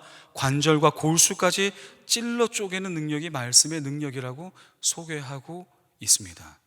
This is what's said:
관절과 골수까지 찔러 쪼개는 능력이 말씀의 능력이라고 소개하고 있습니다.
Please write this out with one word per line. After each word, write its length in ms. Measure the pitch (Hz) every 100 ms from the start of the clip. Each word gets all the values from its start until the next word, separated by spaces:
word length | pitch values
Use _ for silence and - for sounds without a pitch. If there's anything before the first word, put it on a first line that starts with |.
| - - -
관절과 560 | - 135 143 147 151 151
골수까지 840 | - 151 165 - 196 180 175 196 - - - -
찔러 420 | 233 233 240 226
쪼개는 460 | - 196 185 190
능력이 360 | 165 151 147 170
말씀의 520 | 147 120 123 147 160
능력이라고 680 | 139 147 147 127 127 127 185 - - _
소개하고 840 | - - 160 151 135 139 - 170 180 _ _ _
있습니다. 600 | 104 - 95 85 80 -